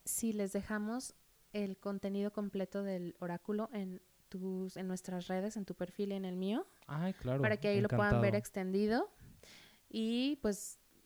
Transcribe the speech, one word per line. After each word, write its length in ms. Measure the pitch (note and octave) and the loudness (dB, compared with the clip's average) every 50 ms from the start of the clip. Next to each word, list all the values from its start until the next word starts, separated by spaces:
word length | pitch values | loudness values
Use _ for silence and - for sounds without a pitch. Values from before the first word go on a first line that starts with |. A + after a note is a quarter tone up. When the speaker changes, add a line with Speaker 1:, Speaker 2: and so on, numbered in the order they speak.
| - | -6
Speaker 1:
si 300 | - - - - A3+ G#3+ | -6 -4 -2 0 0 0
les 180 | G#3 G3+ F#3+ - | 0 0 0 0
dejamos 600 | G3 F#3+ - G#3+ G#3+ G#3 G#3+ A#3 B3+ C4 - - - _ _ _ _ _ _ - | -2 -2 -2 -2 -2 -2 -2 -4 -4 -6 -8 -12 -16 _ _ _ _ _ _ -4
el 240 | G#3+ G3+ G3 F#3+ - | -2 -2 -2 -4 -4
contenido 540 | - G3+ G3 G3 - G3 G3 G3+ G3+ G#3 - | -4 -4 -4 -2 -2 -2 0 0 0 0 0
completo 500 | G#3+ G#3 G3 - G3 F#3+ - - G3+ G3+ | -2 -2 -2 -2 -2 -2 -2 -2 -2 -2
del 320 | G3 F#3+ F3+ F3 E3+ - - | -2 -2 -2 -4 -4 -6 -6
oráculo 500 | F3+ F3 F3 F3 - - G#3 G#3 A3 - - | -4 -4 -4 -4 -2 -2 -2 0 -2 -2 -2
en 280 | G#3 G3 F#3 F3+ F3+ - _ _ _ _ - | -4 -4 -4 -6 -10 -12 _ _ _ _ -12
tus, 460 | - F#3 F#3 F#3+ F#3+ F#3 F#3 F#3+ - - | -8 -6 -4 -2 -2 -2 -4 -4 -4 -4
en 100 | F#3+ F#3 | -4 -2
nuestras 400 | F#3 F#3 - - F#3 F3+ F3 - | -2 -4 -4 -4 -4 -4 -2 -2
redes, 280 | F#3 F#3 F#3+ G#3+ G#3+ A3 | -2 0 0 -2 -4 -4
en 80 | G3 | -6
tu 80 | - F3 | -6 -6
perfil 360 | - F3+ F3+ - - G3+ G3+ | -6 -6 -6 -4 -4 -4 -2
y 40 | G3 | -2
en 100 | G3 F#3+ | -2 -2
el 100 | F#3 F3+ | -2 -2
mío? 320 | F#3 F#3+ G3 G#3+ C#4 F#4+ - - - - - | 0 0 0 0 0 -2 -4 -8 -20 -12 -6
Speaker 2:
Ay, 260 | C#3+ D3+ E3+ F#3 F#3+ | -4 -2 0 0 -2
claro, 280 | - - B2 B2+ C#3 | -2 -2 0 2 4
Speaker 1:
Para 160 | C#3 G#3+ G#3+ G#3 | 4 4 2 2
que 120 | - G#3 | 2 2
ahí 100 | G3+ G3+ | 4 4
lo 60 | G3+ G#3+ | 4 4
puedan 340 | - - G#3 G#3 - - | 4 6 6 6 6 6
ver 140 | - G3+ G#3+ | 6 6 4
Speaker 2:
encantado. 20 | G#3 | 4
Speaker 1:
extendido. 680 | G#3 - - G3+ F#3 F#3 F#3+ G3 G#3+ G#3 A3 C4 F#4+ G#4 - - - - - - - - - - - - - - _ - | 0 -2 -4 -4 -2 0 2 2 4 4 4 2 2 0 -4 -14 -20 -20 -20 -20 -20 -20 -20 -20 -20 -20 -20 -20 _ -8
Y, 480 | - A3 A3 A3 A#3 A#3+ B3+ C#4 D4 - | -4 -2 0 0 2 2 2 2 0 0
pues, 380 | - G#3+ G3+ - - - - - _ _ _ - _ | 0 0 0 -2 -4 -10 -12 -14 _ _ _ -20 _